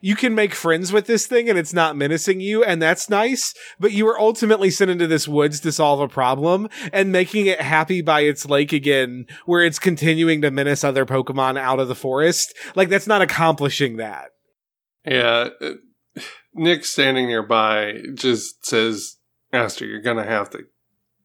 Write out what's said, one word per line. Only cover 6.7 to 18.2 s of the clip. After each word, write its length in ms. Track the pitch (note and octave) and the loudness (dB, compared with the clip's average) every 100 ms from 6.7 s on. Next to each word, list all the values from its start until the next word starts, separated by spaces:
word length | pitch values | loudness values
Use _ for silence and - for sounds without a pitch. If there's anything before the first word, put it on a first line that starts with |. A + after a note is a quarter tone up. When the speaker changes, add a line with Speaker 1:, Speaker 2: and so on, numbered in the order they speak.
| - A3 | -10 -4
Speaker 1:
and 180 | G3 G3 | -2 2
making 360 | F#3 F#3 G#3+ G3 | 0 0 0 0
it 140 | E3 | 0
happy 400 | C#3 D#3 D#3 F#3 | 0 0 2 -2
by 200 | E3 D3+ | 2 2
its 260 | D3 C#3+ C#3 | 2 0 0
lake 260 | C#3+ D3 | 0 2
again, 540 | D3+ C#3 C3+ B2+ B2 A#2+ - | 0 2 2 0 -4 -16 -10
where 200 | - F3 | 0 2
it's 160 | E3+ D3+ | 2 0
continuing 600 | F#3 D#3+ D#3 D#3+ E3 D#3 | -2 0 2 2 2 2
to 100 | D3 | 0
menace 320 | C3+ C#3 C#3+ | 0 0 0
other 200 | C#3+ C3+ | 0 0
Pokemon 540 | B2+ C3+ B2+ C3 C3 C3+ | 0 0 -2 -2 -2 0
out 220 | C3 C3 | -2 0
of 80 | C3 | -2
the 80 | B2+ | -4
forest, 580 | C3+ C3 E3 F3 - - - - | -4 0 2 2 -4 -8 -6 0
like, 120 | F#3+ | 2
that's 200 | G3 G3+ | 2 2
not 120 | G#3 | 2
accomplishing 760 | F3+ - E3 D#3 C#3+ - C#3 A2+ | 2 2 2 2 0 -2 -2 -4
that. 340 | A2 D#2+ C2+ _ _ _ _ _ _ _ | -10 -12 -16 _ _ _ _ _ _ _
Speaker 2:
Yeah, 440 | - B2+ A#2+ A#2 A#2+ - | -2 0 2 2 0 -6
uh, 120 | - - _ _ _ - - - _ | -12 -12 _ _ _ -20 -20 -20 _
Nick 300 | - E3 E3 | -2 0 0
standing 420 | - - C3+ C3 B2 | -2 0 0 2 0
nearby 760 | A2+ G#2+ A2+ G#2+ G#2+ G#2 G#2+ G#2 | -2 0 2 2 0 -2 -6 -12
just 500 | C3 | -4